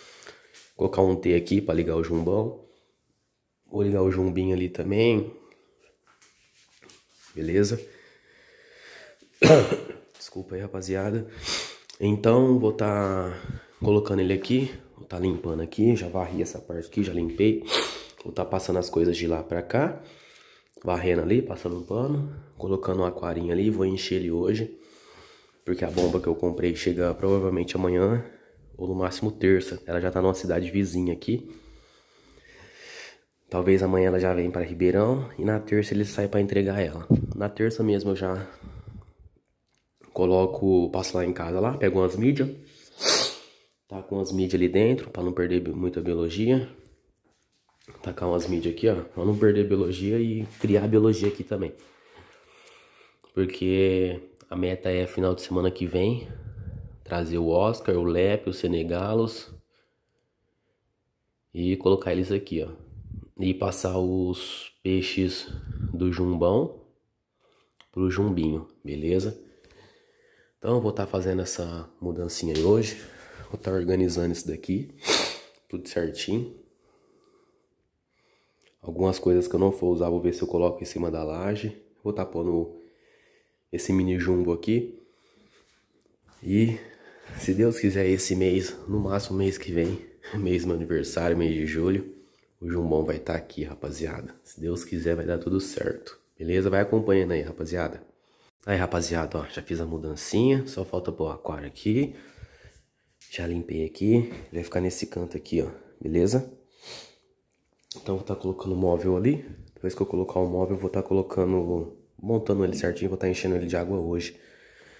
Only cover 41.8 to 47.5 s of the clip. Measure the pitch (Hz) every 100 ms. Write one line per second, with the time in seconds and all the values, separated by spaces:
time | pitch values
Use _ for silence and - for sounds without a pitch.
41.8 | 98 92 92 92 120 143 135 - - -
42.8 | - - - - - - - _ _ _
43.8 | _ 98 - 98 95 95 92 92 87 92
44.8 | 110 127 - - 90 90 87 90 82 80
45.8 | 90 87 85 85 85 92 113 131 127 -
46.8 | - _ _ _ _ _ _